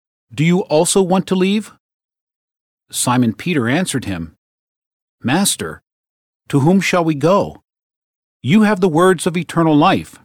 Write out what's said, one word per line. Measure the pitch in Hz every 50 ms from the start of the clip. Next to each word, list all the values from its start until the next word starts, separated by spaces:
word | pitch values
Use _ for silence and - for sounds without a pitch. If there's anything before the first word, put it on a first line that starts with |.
| _ _ _ _ _ _
"Do | 110 123 156
you | 170 180 185 -
also | - 151 151 175 - - 202
want | 196 170 190 190 -
to | - 185
leave?" | 190 185 190 202 220 208 - - _ _ _ _ _ _ _ _ _ _ _ _ _ _ _ _ _ _ _ _ _ _ _
Simon | - - - 127 123 127 123 113 107
Peter | - - 175 180 143 113 117
answered | 135 175 190 - - 127 92
him, | 104 92 85 82 82 - _ _ _ _ _ _ _ _ _ _ _ _ _ _ _ _ _
"Master, | - 113 139 185 202 - - - 95 78 76 - _ _ _ _ _ _ _ _ _ _ _ _ _ -
to | - 139
whom | 131 165 190 196
shall | 170 - - 180 170
we | 165 160
go? | 139 135 165 196 196 87 76 - - _ _ _ _ _ _ _ _ _ _ _ _ _ _ _ _
You | - 123 180 220
have | 214 202 214 185
the | 190 185
words | 147 160 180 185 185 151 - 185
of | 160
eternal | 180 165 - - 170 165 160 151
life. | 147 156 190 165 92 80 - - - _